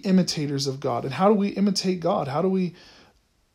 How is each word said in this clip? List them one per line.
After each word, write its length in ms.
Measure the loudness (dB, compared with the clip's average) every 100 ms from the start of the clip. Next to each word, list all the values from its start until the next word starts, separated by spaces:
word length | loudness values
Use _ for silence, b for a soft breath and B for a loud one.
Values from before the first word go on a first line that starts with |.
imitators 640 | 2 4 2 -2 -4 -4 -4
of 100 | -4
God. 260 | -4 -4
And 100 | -4
how 140 | 2 4
do 60 |
we 140 | 4 2
imitate 520 | 0 0 0 -2 -2
God? 280 | 0 -2 -2
How 120 | -2
do 80 | 0
we 260 | 0 -2 -6 B B B B _ _ _